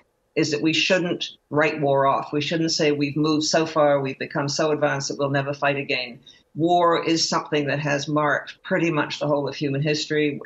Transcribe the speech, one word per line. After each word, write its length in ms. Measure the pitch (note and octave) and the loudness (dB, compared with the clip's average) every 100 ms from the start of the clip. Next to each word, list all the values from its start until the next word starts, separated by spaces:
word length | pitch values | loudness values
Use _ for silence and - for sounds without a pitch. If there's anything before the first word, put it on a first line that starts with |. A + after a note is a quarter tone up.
| _ _ _ - | _ _ _ -2
is 160 | D3+ | 0
that 100 | D3+ | 0
we 120 | D#3+ | 0
shouldn't 560 | D#3 - F#3 E3+ - - - - | 0 2 2 0 -4 -8 -12 -4
write 300 | C#3+ D#3 D3+ | 0 0 2
war 280 | C#3 C#3 C3+ | 2 4 4
off. 260 | A#2 - | 2 0
We 80 | D3 | -4
shouldn't 300 | D3 E3 E3 | -2 0 0
say 200 | D#3+ D#3 | 2 2
we've 240 | C#3+ C#3+ D3 | 2 0 0
moved 300 | D3+ D3+ D3+ | 2 2 2
so 200 | E3 D#3+ | 0 2
far, 360 | D#3+ D3 C#3+ | 2 4 2
we've 180 | C3+ C3 | 0 -6
become 300 | C#3+ D#3 C#3+ | -6 -4 -2
so 220 | C#3+ D#3 | 0 0
advanced 360 | D3 D3 C#3 C#3 | 0 0 -2 -4
that 100 | C#3+ | -4
we'll 120 | C#3+ | -2
never 240 | C#3 C3+ | 0 -2
fight 240 | - C#3+ C#3 | -2 -2 -2
again. 420 | C#3+ C3 B2 A#2+ - - _ - | -2 -4 -6 -12 -20 -20 _ -2
War 500 | E3 F3 F3 E3 D3+ | 2 4 4 2 2
is 240 | E3 - | 0 0
something 380 | E3 - D3+ C#3 | -2 0 -2 0
that 120 | C#3+ | -2
has 280 | D3 C#3+ D3 | 0 -2 0
marked 540 | D3+ D3 C3+ - - | 0 2 0 -4 -12
pretty 260 | - E3+ E3+ | -2 0 2
much 300 | D3+ D3 - | 0 -2 -2
the 80 | D3 | -2
whole 200 | D3 C#3 | 0 -2
of 80 | - | -4
human 280 | D3 C3+ | -2 0
history. 580 | D3+ D3+ - D3+ D3 D3 | 0 -2 -2 0 0 -2